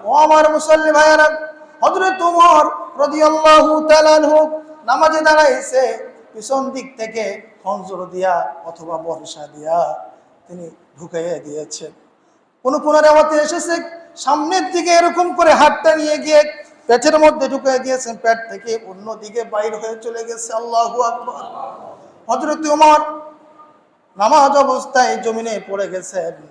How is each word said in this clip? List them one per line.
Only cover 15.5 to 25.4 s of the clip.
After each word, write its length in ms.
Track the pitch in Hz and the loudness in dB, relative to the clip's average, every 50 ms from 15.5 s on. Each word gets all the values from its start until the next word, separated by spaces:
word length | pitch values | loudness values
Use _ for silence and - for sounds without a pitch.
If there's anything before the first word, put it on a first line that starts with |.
| 285 | 4
হাতটা 420 | 226 294 302 294 - - 320 311 | 6 4 2 2 2 0 0 2
নিয়ে 220 | 311 302 302 302 | 2 0 -2 -4
গিয়ে 260 | 302 254 302 302 294 302 302 - - - - - _ _ | -4 -2 2 2 2 2 2 -4 -14 -20 -20 -20 _ _
পেটের 320 | - 233 247 247 302 320 311 | 0 0 2 2 2 2 4
মধ্যে 280 | 311 302 - - 269 | 4 4 4 2 -6
ঢুকাইয়া 320 | 269 262 262 233 269 262 254 | -4 -6 -4 -2 0 -2 -2
দিয়েছেন, 360 | 262 262 262 254 - 233 233 | -2 -2 -4 -4 -6 -10 -14
পেট 360 | - - 226 226 226 226 - | -4 0 0 0 0 -4 -14
থেকে 280 | 196 196 - 233 220 226 - | -16 -16 -10 -8 -8 -8 -8
অন্য 280 | 190 185 185 202 220 220 | -12 -20 -18 -14 -14 -14
দিকে 280 | 202 202 208 202 233 226 | -14 -16 -10 -8 -8 -8
বাইর 320 | 196 208 208 214 220 214 | -6 -6 -4 -4 -4 -6
হয়ে 220 | 220 226 220 226 220 | -8 -10 -10 -12 -10
চলে 220 | - 240 226 233 226 | -12 -12 -12 -12 -12
গেছে। 300 | 226 233 220 - - 226 | -12 -12 -14 -12 -10 -8
আল্লাহু 480 | 226 233 233 226 226 233 220 - 240 | -8 -8 -4 -2 -2 -2 -2 -2 -2
আকবার। 420 | 247 233 - - - 247 - - - - - - - - - - - - - - - - _ _ _ | -2 -2 -4 -6 -10 -12 -14 -14 -16 -16 -14 -14 -14 -14 -14 -18 -20 -20 -20 -20 -20 -20 _ _ _
হযরত 400 | - 233 247 294 302 302 311 311 | -6 -4 -4 -2 -6 -6 -6 -2
ওমর 320 | 302 294 294 311 302 302 302 302 302 - - - - - _ _ _ _ _ - _ _ _ _ _ _ _ _ _ _ | -2 2 4 6 6 6 4 2 -2 -10 -12 -16 -18 -20 _ _ _ _ _ -20 _ _ _ _ _ _ _ _ _ _
নামাজ 400 | 180 202 226 285 311 277 277 285 | -2 0 2 4 4 4 4 4
অবস্থায় 600 | 285 269 254 254 240 - - - 262 247 226 220 | 2 2 2 0 -4 -6 -2 0 0 0 0 -2
জমিনে 440 | - - 226 226 226 | -4 -4 -6 -6 -6